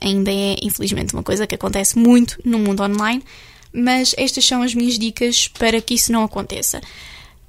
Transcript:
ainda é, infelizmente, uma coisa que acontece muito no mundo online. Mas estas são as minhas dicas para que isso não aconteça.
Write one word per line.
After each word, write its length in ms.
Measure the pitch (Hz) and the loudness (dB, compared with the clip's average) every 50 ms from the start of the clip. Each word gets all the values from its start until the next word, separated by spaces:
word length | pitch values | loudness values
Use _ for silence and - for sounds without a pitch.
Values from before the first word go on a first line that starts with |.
ainda 300 | - 196 196 196 196 196 | -2 0 0 2 2 0
é, 260 | 196 196 202 196 196 - - | 0 -2 -2 -2 -2 -2 -4
infelizmente, 500 | 214 196 - 208 196 202 196 165 - - | -4 -4 -4 -4 -2 -2 -2 -4 -4 -4
uma 100 | - - | -6 -4
coisa 240 | - 190 196 214 | -2 -2 -2 -2
que 80 | 202 - | -2 -4
acontece 440 | - - 190 202 202 196 - - 233 | -4 -4 -4 -2 0 0 0 2 6
muito 400 | 233 240 247 247 240 233 - - - | 6 8 8 8 6 4 -2 -4 -2
no 140 | 247 233 226 | 0 0 2
mundo 240 | 214 202 196 190 196 | 2 0 0 0 0
online. 400 | 202 202 208 214 214 233 254 269 - - - - - - - - - - | 0 0 0 0 0 -2 -2 -4 -8 -18 -20 -20 -20 -20 -20 -20 -10 -4
Mas 420 | 240 240 247 254 254 254 247 - | 0 2 2 2 2 2 0 0
estas 280 | - 269 262 - - 254 | 0 -2 -2 0 2 2
são 180 | - 262 247 240 | 2 2 2 0
as 120 | 254 233 | 0 0
minhas 240 | 233 240 240 247 220 | 0 0 0 0 0
dicas 480 | 220 226 220 - 240 240 233 - - | -2 -4 -2 -2 -2 0 0 0 -2
para 340 | - - - 233 226 226 226 | -2 -2 0 0 2 2 2
que 140 | 220 - 247 | 0 -2 -2
isso 160 | 233 - - | 0 0 2
não 140 | 233 233 220 | 2 2 0
aconteça. 560 | 214 - 196 196 - - - - - - - - - - - - - - - - - - - - | 0 -2 -6 -8 -8 -8 -6 -4 -4 -6 -6 -10 -14 -20 -20 -20 -20 -20 -20 -20 -20 -20 -20 -20